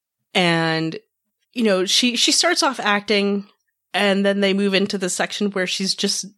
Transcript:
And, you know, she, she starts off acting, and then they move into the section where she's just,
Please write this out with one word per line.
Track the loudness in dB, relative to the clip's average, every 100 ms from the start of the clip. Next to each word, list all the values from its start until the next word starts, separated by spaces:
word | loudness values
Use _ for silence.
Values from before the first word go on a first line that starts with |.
| _ _ _
And, | 0 2 2 0 0 -4 -6 _ _ _ _ _
you | -2
know, | 2 2 2
she, | 2 2 0
she | 0
starts | 2 2 2
off | 0 0
acting, | 0 0 0 0 0 -2 -8 _ _ _ _
and | 0 2 2 2
then | 2
they | 2
move | 2 2
into | 0 0 -2
the | -4
section | -4 -4 -2 -4
where | -2 -4
she's | -4 -4 -2
just, | -2 -4 -8